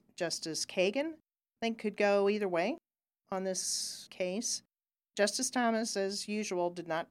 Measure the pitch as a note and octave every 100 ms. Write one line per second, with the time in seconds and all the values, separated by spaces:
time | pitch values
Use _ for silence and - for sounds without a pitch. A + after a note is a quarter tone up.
0 | _ - E3 - - D#3 - - F#3 C4
1 | D#4 D#4 _ _ _ _ A3+ A3+ G#3+ G3+
2 | G#3 G3+ G3+ G#3 G3+ F3 F#3 E4 - _
3 | _ _ _ F#3+ F#3+ F#3 - - - -
4 | - - F#3 F#3+ B3+ - - _ _ _
5 | _ - G3+ G3+ B3+ C4 A#3+ A3+ A3+ G3+
6 | G3 G3+ - G#3 G#3 F3+ F3 F3 E3 D#3+
7 | -